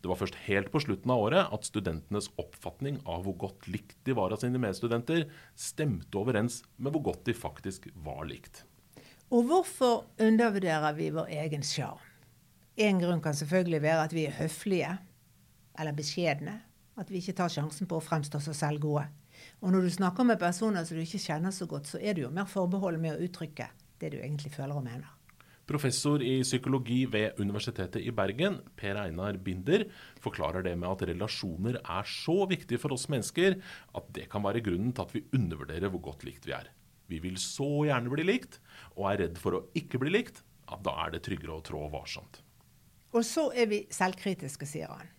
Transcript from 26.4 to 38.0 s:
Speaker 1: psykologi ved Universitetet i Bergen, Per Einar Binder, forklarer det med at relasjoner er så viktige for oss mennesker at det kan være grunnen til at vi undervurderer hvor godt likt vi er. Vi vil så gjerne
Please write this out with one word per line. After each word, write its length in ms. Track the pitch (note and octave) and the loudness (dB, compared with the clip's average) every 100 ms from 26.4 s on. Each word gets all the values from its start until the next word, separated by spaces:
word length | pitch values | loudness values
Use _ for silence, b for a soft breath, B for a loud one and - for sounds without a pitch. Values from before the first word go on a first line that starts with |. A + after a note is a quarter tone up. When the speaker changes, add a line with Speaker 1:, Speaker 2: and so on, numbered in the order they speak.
| B2+ | 2
Speaker 1:
psykologi 540 | B2+ C3 C3+ A#2 B2 B2+ | 0 2 0 2 2 2
ved 300 | G#2+ G#2+ - | 2 0 0
Universitetet 600 | G2+ G#2 A2 A2+ F2+ G#2+ - | -2 0 -4 -4 -4 -2 -4
i 60 | |
Bergen, 460 | A2+ G2 A2 F#3 F#3 - - | 0 0 2 0 0 -8 -8
Per 220 | G2+ G2 | -4 -4
Einar 340 | G2+ D#2+ G2 F#2+ | -4 -2 -2 -2
Binder, 400 | F#2 F#2 F#2 F#3+ A3 B B B | -4 -2 2 2 2 B B B
forklarer 400 | - - D#2 F2+ | -6 -2 -2 0
det 140 | F#2 F2 | -2 -2
med 140 | F2 | -2
at 100 | F#2 F2 | -2 -2
relasjoner 680 | F2 G#2 - G2 D#2+ G#2 B2 | -2 -2 -4 -4 -2 -2 -2
er 260 | - F2 G#2 | -2 -4 -4
så 380 | - - F3 F#3+ | -6 0 2 2
viktige 320 | F3+ - A#2+ | 0 0 -2
for 160 | D3 | -2
oss 140 | C3 - | -4 -2
mennesker 460 | C#3 G2+ - F#3 F#3+ B B B - | -2 -2 2 4 4 B B B -12
at 140 | - | -8
det 140 | - - | -10 -6
kan 140 | G#2 G2+ | -2 0
være 160 | G#2+ | 2
grunnen 320 | G#2+ F2 A2+ | 2 0 0
til 80 | B2 | -2
at 120 | F2+ A2 | -4 -4
vi 80 | - | 0
undervurderer 560 | C3+ F#2 D#2+ C#2+ D#2+ G2 | 0 2 -2 -6 -2 -2
hvor 140 | F#2 C#2+ | -2 -6
godt 100 | D2 C2+ | -10 -12
likt 180 | B1+ - | -12 -8
vi 80 | |
er. 160 | C2+ - - - - - | -8 -8 -20 -20 -20 -10
Vi 80 | E2+ | -6
vil 120 | F2 F#2 | -6 -4
så 240 | - - C#3+ D3 D3+ | -6 -4 -2 2 2
gjerne 240 | C3 | 2